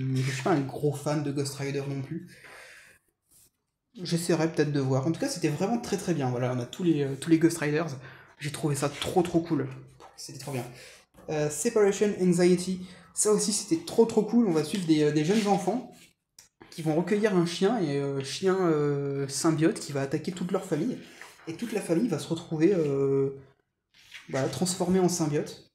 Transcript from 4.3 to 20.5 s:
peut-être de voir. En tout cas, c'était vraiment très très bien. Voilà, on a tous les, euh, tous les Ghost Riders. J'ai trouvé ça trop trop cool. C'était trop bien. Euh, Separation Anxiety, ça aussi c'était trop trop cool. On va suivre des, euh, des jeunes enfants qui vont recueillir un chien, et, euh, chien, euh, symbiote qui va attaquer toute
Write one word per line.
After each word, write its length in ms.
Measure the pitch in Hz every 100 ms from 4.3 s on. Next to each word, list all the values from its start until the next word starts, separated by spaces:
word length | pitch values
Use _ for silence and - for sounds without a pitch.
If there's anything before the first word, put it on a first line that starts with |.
| 160 165
peut-être 220 | 165 147
de 60 | 143
voir. 260 | 131 131 143
En 60 |
tout 60 | 165
cas, 100 | 269
c'était 200 | - 156
vraiment 280 | 147 196 233
très 180 | - 190
très 180 | -
bien. 160 | 151 127
Voilà, 220 | 123 127
on 60 | 127
a 60 | 120
tous 180 | -
les, 200 | 175 147
euh, 120 | 139 135
tous 140 | 170
les 100 | 160
Ghost 200 | 160 165
Riders. 360 | 147 151 160 131 - - - -
J'ai 120 | 147
trouvé 240 | - 156 143
ça 140 | 147
trop 320 | - - 185
trop 180 | 170 165
cool. 300 | 165 151 131 - - - - -
C'était 220 | - 135
trop 120 | 139
bien. 140 | 131 113 - - - _ - -
Euh, 200 | 156 147
Separation 640 | - 233 220 202 202 208 185
Anxiety, 640 | 180 175 175 180 - 185 - - -
ça 180 | - 214
aussi 220 | 208 202
c'était 320 | 202 - 165 -
trop 200 | - 220
trop 180 | 220
cool. 240 | - 233 220
On 40 |
va 120 | 156
suivre 220 | 147 208 160
des, 180 | 151
euh, 80 | 147
des 120 | 151
jeunes 240 | 151 220 202
enfants 440 | 185 - 240 - - - _ _ _ - - -
qui 100 | -
vont 140 | 156 156
recueillir 400 | 180 208 214 185
un 100 | 170
chien, 340 | - 190 247
et, 180 | 156 139
euh, 260 | 139 139
chien, 340 | 135 - 190 185
euh, 680 | 175 151 147 143 139 139 135
symbiote 520 | - 165 151 165 226
qui 120 | -
va 100 | 139
attaquer 300 | 135 151 170
toute 200 | - 180